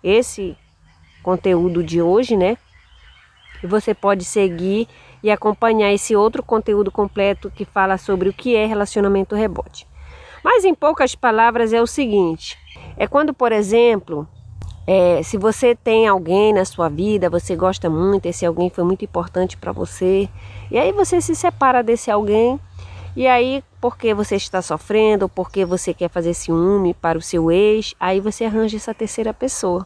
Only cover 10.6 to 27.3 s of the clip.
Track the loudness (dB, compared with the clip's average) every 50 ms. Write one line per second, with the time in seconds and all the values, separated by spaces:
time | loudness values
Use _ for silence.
10.6 | 4 2 2 _ 0 0 2 2 0 0 0 0 0 0 4 4 4 2 4 2
11.6 | 0 2 2 2 2 0 0 -2 -2 2 2 2 2 2 -2 -6 -10 -16 -18 -18
12.6 | -20 -20 -20 -20 -18 -18 -6 -6 -4 0 2 2 2 2 0 _ 0 2 2 0
13.6 | 0 2 4 4 4 4 4 0 -2 -6 -8 -8 -8 -10 -16 -20 -20 -20 -16 -16
14.6 | -14 -14 -16 -12 -2 0 2 4 4 4 2 2 -2 -4 -6 0 0 0 0 2
15.6 | 2 2 2 2 _ 2 4 4 6 4 4 2 2 0 2 4 4 4 4 2
16.6 | 0 0 -2 -2 -2 -2 0 -2 -2 0 0 2 0 0 0 -2 -2 -2 -4 0
17.6 | 0 0 -2 -2 -4 -2 0 0 0 2 0 0 -2 -4 -6 -2 -2 -2 0 0
18.6 | -2 -2 -2 -2 -2 -2 -2 -2 -6 -6 -6 -6 -6 -4 -4 -4 -4 -4 -6 -10
19.6 | -10 -10 -8 -8 -8 -10 -6 -2 0 0 2 0 0 -4 -8 -16 -18 -16 -16 -16
20.6 | -12 -4 -2 0 0 0 2 0 0 0 0 -2 0 -2 -4 -2 -2 -4 0 2
21.6 | 2 2 4 2 2 2 -2 -2 0 -2 -2 0 0 2 2 2 2 2 0 -2
22.6 | -8 -16 -20 -20 -18 -18 -18 -18 -16 -14 -6 0 2 4 4 4 2 0 -2 -6
23.6 | -8 _ _ -6 -6 -6 -6 -2 -2 -2 0 0 -2 -2 -2 -4 -4 -4 -6 -6
24.6 | -4 -4 -6 -8 -4 -2 2 2 4 4 4 2 0 -2 -4 -6 -8 -6 -2 -2
25.6 | -2 -2 -2 -4 -2 -6 -4 -4 -4 -4 -4 -2 -2 -2 -4 -4 -4 -2 0 2
26.6 | 2 2 2 2 2 0 -2 -2 -2 -2 -2 -2 -4 -4